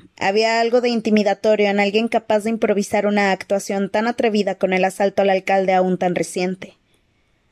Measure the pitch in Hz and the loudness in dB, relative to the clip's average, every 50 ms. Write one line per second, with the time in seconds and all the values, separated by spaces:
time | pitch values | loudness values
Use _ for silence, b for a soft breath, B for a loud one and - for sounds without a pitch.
0 | - - _ - - 196 196 214 220 226 226 233 233 233 226 247 240 240 240 226 | -18 -18 _ -6 -2 0 0 2 2 0 0 0 0 0 0 0 0 0 -2 -2
1 | - 226 208 214 202 208 196 - - 220 214 208 208 202 196 202 202 202 190 220 | -2 0 0 2 2 0 0 0 0 0 2 2 2 0 2 0 0 0 0 0
2 | 233 226 - 220 220 - 220 214 196 226 226 220 226 208 208 196 202 - - 208 | 0 0 -2 -2 -2 0 -2 0 0 -2 -2 0 2 2 2 2 0 -2 -2 0
3 | 196 208 202 208 202 196 190 185 - - 202 196 - - 208 196 196 185 - 214 | 0 0 2 2 2 0 0 -2 -2 -2 -4 -2 -2 -4 -4 -4 -4 -2 -2 -2
4 | 226 240 240 - 247 233 208 214 196 196 185 - - 185 190 185 180 190 - - | -2 -2 -2 0 0 0 2 0 0 -2 -2 -2 -2 0 0 2 0 0 0 0
5 | 208 196 196 - 196 196 190 190 185 - 196 196 190 185 190 185 185 185 180 175 | -2 0 2 2 2 2 2 0 0 0 0 0 2 2 2 2 2 2 0 0
6 | 190 180 175 180 165 - - 190 180 185 185 185 - - - _ _ _ _ _ | 0 0 0 -2 -4 -4 -4 -4 -4 -4 -6 -8 -12 -18 -20 _ _ _ _ _
7 | _ _ _ _ _ _ _ _ _ _ | _ _ _ _ _ _ _ _ _ _